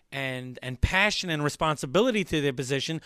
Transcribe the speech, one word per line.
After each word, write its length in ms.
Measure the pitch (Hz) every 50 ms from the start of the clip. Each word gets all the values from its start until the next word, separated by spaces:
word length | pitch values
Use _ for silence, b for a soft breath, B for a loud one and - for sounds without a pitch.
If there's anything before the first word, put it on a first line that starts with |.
| b b
and, 460 | - 139 135 135 131 127 127 127 123 - -
and 180 | 127 127 120
passion 480 | - - - 185 196 214 202 - - 185
and 140 | 160 151 147
responsibility 800 | 147 - - 170 156 151 - - 143 127 175 226 262 226 214 185
to 180 | - - 156
their 120 | 143 143 131
position, 480 | 120 139 120 139 135 123 - 160 156 B